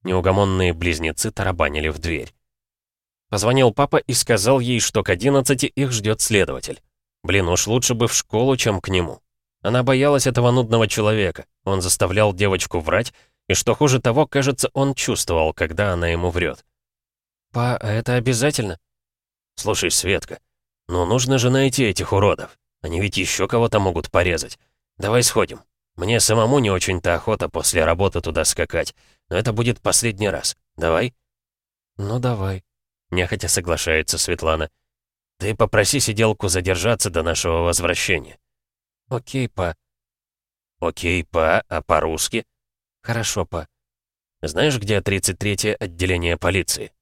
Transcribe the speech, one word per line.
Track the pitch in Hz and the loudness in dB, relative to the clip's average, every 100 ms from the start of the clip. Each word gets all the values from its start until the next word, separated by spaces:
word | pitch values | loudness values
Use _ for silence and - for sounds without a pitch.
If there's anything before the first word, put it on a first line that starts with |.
Неугомонные | 92 92 90 98 98 92 90 | 0 2 2 4 2 2 0
близнецы | 82 87 78 80 - 113 | 0 -2 0 -4 -4 -6
тарабанили | - 95 82 76 76 78 | -4 -4 0 -2 0 -4
в | 73 | -4
дверь. | 82 78 58 _ _ _ _ _ _ _ _ _ _ | -4 -6 -8 _ _ _ _ _ _ _ _ _ _
Позвонил | 104 107 135 127 | 0 2 6 4
папа | 107 143 165 | 4 2 2
и | - | 0
сказал | 123 - 110 110 135 | -2 0 2 4 2
ей, | 120 120 | 2 0
что | - 110 | 0 0
к | 95 | 0
одиннадцати | 87 123 139 127 131 143 | 0 4 2 2 0 0
их | - 139 | -2 -2
ждет | 117 104 110 | -2 -2 -2
следователь. | - 104 87 65 - - _ _ _ _ | 2 2 2 -2 -10 -12 _ _ _ _
Блин, | - 98 87 | 0 2 2
уж | 90 - | 0 0
лучше | 123 120 | 0 0
бы | 117 117 | 0 0
в | |
школу, | - - 110 127 131 | -2 -2 0 2 2
чем | 117 95 | 0 -2
к | - | 0
нему. | 92 82 - _ _ _ _ | 0 -2 -8 _ _ _ _
Она | 98 123 | -2 0
боялась | 123 131 143 143 131 | 2 2 4 2 2
этого | 123 120 | 2 4
нудного | 127 113 117 110 | 2 2 2 2
человека. | - 107 110 92 - - _ | 2 2 2 0 -4 -18 _
Он | - 98 | -2 -2
заставлял | 90 - 92 98 107 | 0 0 2 4 2
девочку | 92 101 92 - 90 | 2 0 0 -2 -4
врать, | 78 90 123 _ _ _ - | 0 0 0 _ _ _ -2
и | |
что | 92 - | 0 2
хуже | 110 147 127 | 2 2 2
того, | 123 123 156 | 2 0 2
кажется, | 143 135 131 - | 0 0 -2 -4
он | 135 139 | 0 -2
чувствовал, | 131 - 101 - 82 80 | -2 -2 -2 0 0 0
когда | - 82 80 101 | 0 -4 0 0
она | 87 85 | 0 0
ему | 85 90 | 0 -2
врет. | 87 82 65 _ _ _ _ _ _ _ _ _ | -2 -4 -6 _ _ _ _ _ _ _ _ _
"Па, | 120 120 120 | -4 -2 -2
а | 107 | -2
это | 107 117 | -4 -2
обязательно?" | 123 117 117 143 147 104 82 _ _ _ _ _ _ _ - | -2 0 0 0 0 -4 -6 _ _ _ _ _ _ _ -6
"Слушай, | 104 95 87 | -2 0 0
Светка, | - 92 95 - - _ _ _ _ - | 0 0 -2 -4 -18 _ _ _ _ -4
ну | 90 | -2
нужно | 87 123 127 135 | 2 2 2 2
же | 123 | 2
найти | 131 135 123 | 2 2 2
этих | 113 - 85 | 0 -2 0
уродов. | 98 101 80 - _ _ _ | 2 2 0 -6 _ _ _
Они | 78 85 | -6 -4
ведь | 101 98 | -2 -2
еще | 87 - 92 | -4 -2 0
кого-то | 117 117 107 | 0 2 2
могут | 95 82 - | 2 -2 0
порезать. | 92 90 82 69 - _ _ _ - | 0 2 -2 -6 -14 _ _ _ -8
Давай | 98 120 | 0 2
сходим. | 123 117 92 - _ _ _ - | 2 0 -2 -6 _ _ _ -8
Мне | 92 117 | -2 0
самому | - 110 113 143 | 2 4 4 2
не | 110 | 2
очень-то | 92 - 92 90 | 0 -2 -2 0
охота | 85 - 107 85 | 0 0 -2 -2
после | 85 - 90 | -2 0 2
работы | 80 85 98 87 | 2 2 0 0
туда | 82 78 | -4 -2
скакать, | 78 - 80 85 76 _ _ _ _ | -2 -2 -2 -2 -4 _ _ _ _
но | 87 | -2
это | 120 | -2
будет | 107 120 117 | 0 0 0
последний | 104 87 117 98 101 | 0 0 0 -2 -2
раз. | 80 - - _ - | -2 -6 -10 _ -4
Давай?" | 82 82 127 _ _ _ _ _ _ _ _ - | 0 2 0 _ _ _ _ _ _ _ _ -12
"Ну | 101 120 | -6 -2
давай", | 123 110 95 92 _ _ _ _ _ | -2 -2 -4 -4 _ _ _ _ _
нехотя | 90 87 107 87 | -2 0 -2 -2
соглашается | - 87 80 - 78 78 85 | -2 0 -2 0 0 0 -4
Светлана. | - 85 80 80 76 _ _ _ _ _ _ _ | -2 -2 0 0 -2 _ _ _ _ _ _ _
"Ты | 101 | -6
попроси | 107 110 107 101 143 | 0 2 4 2 0
сиделку | 113 104 110 104 101 | 0 2 0 0 -2
задержаться | 92 90 90 104 113 104 | 0 0 0 0 0 -2
до | 82 | 0
нашего | 82 80 87 82 | 0 -2 0 0
возвращения". | 85 82 87 85 - 85 69 - _ _ _ _ _ _ _ | 0 0 -2 -2 0 -2 -2 -20 _ _ _ _ _ _ _
"Окей, | 123 - 135 120 | -8 -6 -6 -6
па". | - 87 - _ _ _ _ _ _ _ _ _ _ | -4 -4 -6 _ _ _ _ _ _ _ _ _ _
"Окей, | 85 - 87 90 | -4 -2 -2 -2
па, | 82 85 80 95 - | 0 2 4 2 0
а | 80 | -8
по-русски?" | - 80 80 80 - 117 - _ _ _ _ _ | 0 2 2 -2 -4 -4 -8 _ _ _ _ _
"Хорошо, | - 117 110 104 85 | -6 -4 -4 -4 -4
па". | 85 78 _ _ _ _ _ _ _ | -6 -10 _ _ _ _ _ _ _
"Знаешь, | 78 80 151 127 | -4 0 0 0
где | 101 104 | 0 0
тридцать | 101 98 - 92 | 0 -2 -2 -4
третье | 104 98 107 | -4 -2 -2
отделение | 104 98 85 92 90 85 85 | -2 -6 -4 -2 0 0 0
полиции?" | 90 95 82 - 104 _ | 0 0 -2 -6 -8 _